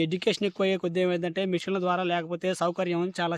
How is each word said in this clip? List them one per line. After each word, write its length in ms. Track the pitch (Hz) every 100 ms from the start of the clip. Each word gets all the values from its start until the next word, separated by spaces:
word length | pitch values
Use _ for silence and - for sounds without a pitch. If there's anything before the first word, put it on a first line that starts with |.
ఎడ్యుకేషన్ 440 | 160 180 - 190 202
ఎక్కువయ్యే 280 | - 190 190
కొద్ది 180 | 180 170 180
ఏమైందంటే 360 | 175 175 165 196
మిషన్ల 260 | 175 - 190 180
ద్వారా 180 | 180 180
లేకపోతే 400 | 175 160 175 185 185
సౌకర్యం 400 | 170 175 180 170 180 185
చాలా 220 | 170